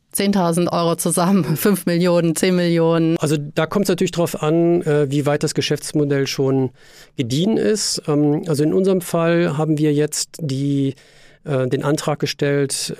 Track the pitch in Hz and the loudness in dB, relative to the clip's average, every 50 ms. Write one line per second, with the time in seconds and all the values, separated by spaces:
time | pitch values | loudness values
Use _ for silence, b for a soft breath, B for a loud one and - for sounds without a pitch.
0 | _ _ - - 202 196 196 196 180 170 165 170 175 - - 175 170 170 170 165 | _ _ -6 -4 0 0 2 2 2 2 0 0 0 0 0 0 0 0 -2 0
1 | - 175 160 185 175 175 196 190 160 - 160 143 - 214 196 175 - 180 175 170 | -2 -2 0 0 2 2 2 2 2 0 -2 0 2 2 2 2 0 0 0 2
2 | 180 180 170 175 170 170 160 - - 190 185 180 175 170 170 165 165 165 165 165 | 2 4 2 4 2 2 0 2 2 2 2 2 2 2 2 2 2 2 2 2
3 | 165 160 165 170 - 147 151 151 143 147 - - 160 156 - 208 202 196 196 175 | 2 2 0 0 0 0 0 -2 -2 -4 -4 -4 -2 0 0 -2 0 0 0 0
4 | 190 180 170 170 170 156 - - - 151 160 170 170 170 175 170 - 160 147 147 | 0 -2 0 -2 -2 -2 -2 -2 0 2 2 4 4 4 2 2 2 0 0 2
5 | 147 135 135 147 135 143 147 147 - 156 - - 135 - 151 143 - - - 156 | 0 0 0 0 0 0 0 0 0 -2 -2 -2 -2 -2 -2 -4 -4 -4 -2 0
6 | 147 143 143 139 139 135 - - 139 131 131 135 131 127 B B B B B B | 0 0 0 0 -2 -2 -2 -2 0 2 2 2 0 -2 B B B B B B
7 | B B B - 135 113 127 147 170 214 220 - - 208 220 208 - - - - | B B B -6 -4 -2 -2 0 0 0 0 0 0 0 0 0 -2 -4 -4 -6
8 | - - 151 143 147 147 147 160 - 165 156 131 151 156 185 185 190 196 190 185 | -4 -2 0 2 2 2 0 0 -2 -2 -2 0 0 0 2 2 2 2 2 0
9 | 175 - - 170 165 165 170 170 175 170 147 147 160 156 156 147 156 151 147 143 | -2 -2 -2 0 0 2 2 2 0 0 0 -2 0 0 0 0 2 0 2 2
10 | 151 147 - - - - - - 165 139 135 135 139 143 139 139 139 135 131 b | 0 -2 -2 -6 -8 -8 -10 -10 -6 -6 -4 -2 -2 -2 0 0 0 -2 -4 b
11 | b b b b b b b b b - 147 131 131 127 131 131 - 143 147 151 | b b b b b b b b b -4 -2 -2 0 0 -2 -2 0 0 -2 0
12 | - 160 147 - - 139 - - 147 143 143 143 139 139 - - - - - - | 0 -2 -2 -2 -2 -4 -4 -2 -2 0 0 0 0 -2 -4 -6 -6 -8 -8 -4